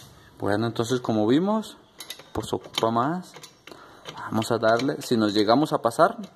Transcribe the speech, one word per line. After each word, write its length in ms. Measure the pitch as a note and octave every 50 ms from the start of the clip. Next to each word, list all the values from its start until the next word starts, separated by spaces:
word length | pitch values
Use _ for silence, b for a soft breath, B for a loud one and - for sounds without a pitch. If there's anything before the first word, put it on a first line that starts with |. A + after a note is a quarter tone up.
| B B B B B B B -
Bueno, 280 | A2 G#2 G2+ G#2 A#2
entonces 340 | A#2+ A#2 - A#2 A2+ B2+ B2
como 260 | B2 - A2+ G#2+ G#2+
vimos, 500 | G#2+ C3 D#3 F#3 G3+ G#3+ A3 G#3 - - - - _ _ - - - - - - - -
pues 200 | - G#2+ - -
ocupa 380 | F#2 - - - - - A2+
más. 420 | A#2 A#2 B2 C#3+ E3+ F#3 F3+ - - - - - _ _ - - B B B B B B B B - - - -
Vamos 200 | - A2 A2 -
a 80 | A#2+ A2
darle, 420 | A2+ A2 A#2 A#2 B2+ C#3+ - - -
si 140 | - B2
nos 180 | A2 A2 G#2 G2
llegamos 380 | G#2+ G#2 G2+ A#2 C3+ D#3 D3+ D#3+
a 100 | - -
pasar, 340 | A#2 - - D#3+ G3 - - G3 - -